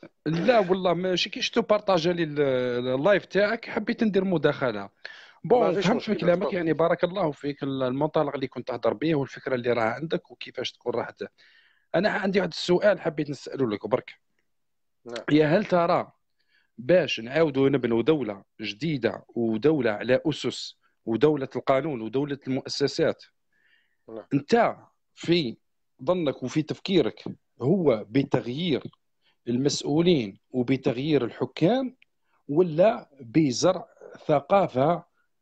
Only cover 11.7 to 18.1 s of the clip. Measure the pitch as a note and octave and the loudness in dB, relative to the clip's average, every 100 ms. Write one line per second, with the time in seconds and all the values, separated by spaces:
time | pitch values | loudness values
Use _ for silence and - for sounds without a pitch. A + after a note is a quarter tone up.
11.7 | _ _ E3 G3 F#3+ G3 F#3+ F3+ - - | _ _ 0 0 -2 0 0 -2 -4 0
12.7 | F3+ G#3 F3+ E3+ D#3 D3 C#3 - C3+ B2 | 2 2 0 -2 -6 -6 -8 -8 -2 -2
13.7 | G#2 G#2+ B2+ - - _ _ _ _ _ | -2 -6 -10 -12 -20 _ _ _ _ _
14.7 | _ _ _ A#2+ A#2 - D3 D3+ F#3 G3+ | _ _ _ -14 -12 0 2 4 2 2
15.7 | F3+ E3+ D#3 G#2+ _ _ _ _ _ _ | 0 2 0 -2 _ _ _ _ _ _
16.7 | - B2 F3+ C#3+ - A#2 D3 E3 C3+ C3+ | -8 2 2 2 -4 -4 0 2 4 2
17.7 | C#3 A#2 A#2 A2+ | 2 2 2 2